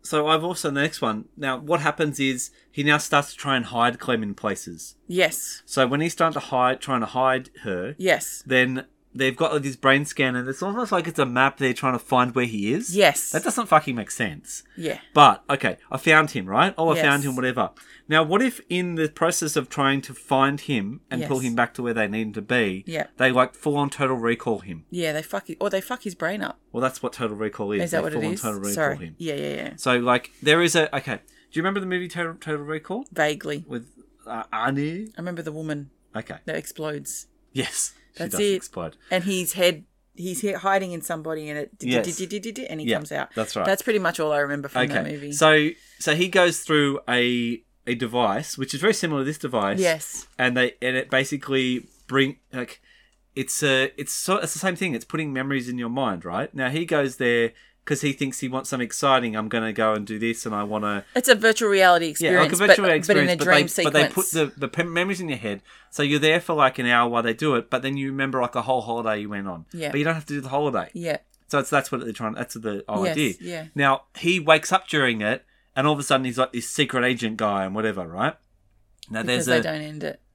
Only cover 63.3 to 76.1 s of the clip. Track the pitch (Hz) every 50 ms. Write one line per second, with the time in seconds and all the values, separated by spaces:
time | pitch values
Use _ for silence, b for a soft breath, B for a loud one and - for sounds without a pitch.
63.3 | 180 160 147 180 165 147 147 170 - - 170 151 143 151 139 - - 185 185 -
64.3 | 156 160 151 135 - - 139 120 - 165 170 175 165 170 180 196 196 175 180 160
65.3 | 135 107 117 107 101 98 B B B B B B - - 147 139 147 147 143 156
66.3 | 160 175 - - 165 151 139 131 - - 123 120 123 120 120 120 120 117 117 120
67.3 | 113 - 151 151 131 117 117 _ 131 127 127 135 139 139 135 135 135 135 135 135
68.3 | 131 131 120 117 - 127 107 127 131 110 101 120 117 117 113 113 107 104 104 104
69.3 | 104 98 98 98 87 85 80 _ - 170 156 143 - 143 147 160 165 160 151 -
70.3 | 143 143 131 131 131 143 151 143 120 98 85 - - 170 170 165 143 - _ _
71.3 | _ _ _ _ 156 143 127 - 151 139 135 - - 120 - 117 104 - 117 110
72.3 | - - 123 - - 117 110 110 104 98 - - 104 190 190 180 156 147 151 113
73.3 | 92 - - 175 175 160 156 160 _ 143 143 139 135 - _ _ _ - - 170
74.3 | 185 180 151 160 156 156 - - 185 - - - - 151 135 123 117 107 104 107
75.3 | 123 - _ _ _ _ _ _ _ 135 135 151 151 143 135 -